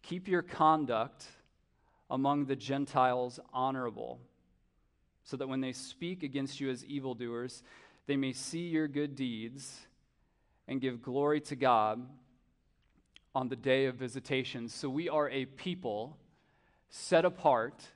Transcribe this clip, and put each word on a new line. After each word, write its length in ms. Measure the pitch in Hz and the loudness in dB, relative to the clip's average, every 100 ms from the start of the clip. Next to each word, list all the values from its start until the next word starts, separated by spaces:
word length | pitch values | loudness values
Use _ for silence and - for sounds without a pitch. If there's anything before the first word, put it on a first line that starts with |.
"Keep 260 | - 180 190 | -6 -8 2
your 140 | 180 | 0
conduct 880 | 175 - 156 156 135 113 117 - - - _ _ _ _ _ _ _ | 0 6 6 8 4 0 0 -6 -20 -20 _ _ _ _ _ _ _
among 360 | 131 139 143 | 0 2 2
the 100 | 135 | 0
Gentiles 840 | 131 113 139 139 147 127 127 123 123 - | -2 -2 -2 0 4 4 4 -2 -6 -8
honorable, 680 | 127 131 135 123 107 120 127 123 _ _ _ _ _ _ _ _ _ | -2 0 0 -4 -6 -10 -12 -16 _ _ _ _ _ _ _ _ _
so 120 | - 131 | -10 -6
that 120 | 135 | -2
when 140 | 131 | -2
they 100 | 131 | -2
speak 500 | 127 - - 165 185 | -4 -12 -8 -6 -4
against 380 | 143 135 135 - | -4 -4 -4 -4
you 80 | 135 | -4
as 160 | 127 | -4
evildoers, 760 | - 143 131 120 120 117 123 - - - - _ - | -6 -6 -6 -6 -4 -4 -6 -10 -20 -20 -20 _ -2
they 100 | 139 | 0
may 160 | 135 | 0
see 360 | 131 - 170 175 | -2 -6 -6 0
your 180 | 160 151 | 0 0
good 280 | 143 147 | 0 -2
deeds 760 | 139 131 113 113 135 139 - - _ _ _ _ _ _ _ - | -2 -4 -4 -8 -10 -16 -18 -20 _ _ _ _ _ _ _ -6
and 120 | 135 | -2
give 220 | 131 120 | -2 -4
glory 380 | 123 127 143 151 | -4 0 2 2
to 160 | 147 135 | 0 2
God 500 | 127 117 107 113 127 - _ _ _ _ _ _ _ _ _ - _ | 6 6 4 0 -6 -16 _ _ _ _ _ _ _ _ _ -20 _
on 140 | 135 127 | -4 -4
the 80 | 120 | -2
day 300 | 131 131 135 | 2 4 4
of 100 | 123 | 0
visitation." 720 | 127 127 - 131 127 123 117 | -6 -8 -2 -2 -2 -6 -8
So 220 | - 143 | -6 -4
we 180 | 139 170 | -2 0
are 220 | 151 143 | 0 0
a 160 | 135 127 | -2 -6
people 720 | 135 190 175 123 104 123 156 _ _ _ _ _ _ _ | -8 -6 -6 -4 -6 -8 -14 _ _ _ _ _ _ _
set 360 | - - 175 | -16 4 6
apart 680 | 214 180 156 123 117 - - | 6 4 4 4 2 -6 -20